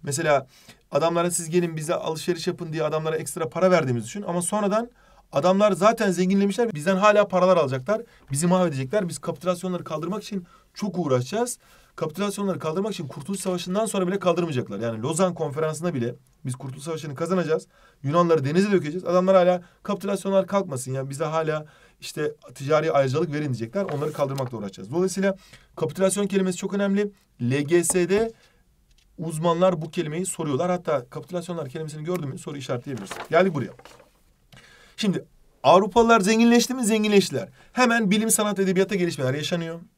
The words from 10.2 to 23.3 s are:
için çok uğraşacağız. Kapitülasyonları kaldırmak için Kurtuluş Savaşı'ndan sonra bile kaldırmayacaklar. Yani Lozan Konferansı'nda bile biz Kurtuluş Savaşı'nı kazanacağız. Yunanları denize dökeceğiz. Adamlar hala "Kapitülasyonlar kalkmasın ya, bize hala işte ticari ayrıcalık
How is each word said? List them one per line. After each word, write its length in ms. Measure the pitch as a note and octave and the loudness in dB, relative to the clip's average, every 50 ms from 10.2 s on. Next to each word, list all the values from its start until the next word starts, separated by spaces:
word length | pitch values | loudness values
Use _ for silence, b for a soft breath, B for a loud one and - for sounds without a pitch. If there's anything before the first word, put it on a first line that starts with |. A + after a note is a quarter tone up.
| - | -8
için 240 | - G#3+ F#3+ F3 b b b b b b | -8 -10 -10 -10 b b b b b b
çok 240 | - - G#3 F3 F3+ | -8 -6 -6 -4 -2
uğraşacağız. 600 | E3+ D3 C3 B2 B2 C3 - G#3 A#3+ B3 - b b b b b b b b | -2 0 0 0 0 -2 -2 -4 -4 -4 -4 b b b b b b b b
Kapitülasyonları 600 | - D#3+ D#3 D#3 D#3+ G3+ G3+ G3 - G#3 G3 F3 C#3+ | -8 -8 -6 -4 -4 -4 -4 -4 -4 -4 -4 -4 -4
kaldırmak 340 | B2+ D#3+ D#3 F3+ G3 A3 G3 | -4 -4 -4 -2 -4 -4 -4
için 160 | - F3+ C3 | -8 -10 -12
Kurtuluş 320 | - - C#3 - G3 F#3+ | -12 -14 -10 -8 -8 -6
Savaşı'ndan 460 | - F#3+ F3+ F3+ F3 F3+ F3+ G3+ A3 | -4 -4 -4 -4 -4 -4 -2 -2 -2
sonra 200 | G#3+ G#3+ G3+ F#3 | -2 -2 -2 -2
bile 120 | F3 F#3+ G3 | 0 -2 -2
kaldırmayacaklar. 640 | G3 F3+ E3+ E3+ F3 E3 D3 B2 A2 - G2+ G2 | 0 0 0 2 0 -2 -2 -4 -4 -4 -6 -6
Yani 220 | A2 A#2 A2+ A2 A2 | -6 -4 -6 -4 -4
Lozan 320 | C#3+ D#3+ D#3 F#3+ F3+ F3 | -4 0 2 0 0 0
Konferansı'nda 600 | E3+ D#3+ D3 C3+ D3 D#3+ D#3 D#3 D3+ D#3+ F3+ D#3+ | -2 -6 -6 -2 -2 -2 -2 -2 -4 -4 -4 -4
bile 200 | C3+ A#2 A#2+ B2+ - _ _ _ _ _ | -2 -4 -4 -6 -8 _ _ _ _ _
biz 100 | C3+ B2+ | -10 -10
Kurtuluş 280 | - - C3 B2+ - - | -10 -10 -14 -14 -12 -10
Savaşı'nı 300 | E3 E3 D#3 D#3 D#3 C#3 | -10 -8 -8 -8 -10 -8
kazanacağız. 520 | B2 E3 E3 F#3+ F#3 E3+ D3+ D#3 F3+ F#3 b b b b b b b b | -6 -4 -2 0 0 0 0 -2 -2 -2 b b b b b b b b
Yunanları 420 | C3+ D3 F3 F3 E3+ E3 D#3+ C3+ | 0 2 4 4 6 4 2 2
denize 280 | C#3 D3 F3+ G3 G#3 G3+ | 2 2 2 2 4 2
dökeceğiz. 320 | F#3 C#3+ D3+ D3+ F#3 F3+ | 2 2 0 -6 -6 -4
Adamlar 320 | F3 F3 F#3 F3+ F#3+ F#3+ | 0 2 2 4 6 6
hala 260 | F#3+ F3+ F3+ F3+ F3+ F3 B B B B | 6 6 6 4 2 -2 B B B B
"Kapitülasyonlar 640 | - G3+ F#3+ F#3+ G3 G3+ F#3 - G3 G3 G3 F#3+ | -6 -6 -4 -4 -4 -4 -4 -2 0 2 2 2
kalkmasın 460 | F3+ G3 G3+ F#3+ F#3 - B2+ B2+ C3 C3 | 2 0 -2 -2 -2 -6 -8 -6 -6 -6
ya, 180 | C3+ C3 C3+ | -6 -6 -8
bize 140 | C#3 C#3 D#3+ | -6 -4 -4
hala 420 | D3+ D#3 D#3+ D#3+ D#3 D#3 D3+ D3+ D3+ b b b b b b | -2 0 0 0 0 -2 -4 -6 -10 b b b b b b
işte 320 | - - - - D3+ D3 D3 _ _ - B2+ | -16 -12 -8 -6 -6 -6 -6 _ _ -20 -16
ticari 380 | - C#3 C3+ D#3 D#3 D#3 D#3+ D#3 | -12 -2 2 2 2 6 6 8
ayrıcalık 400 | C#3+ C3+ C3+ B2+ D3+ E3+ F3 | 8 8 6 4 0 0 0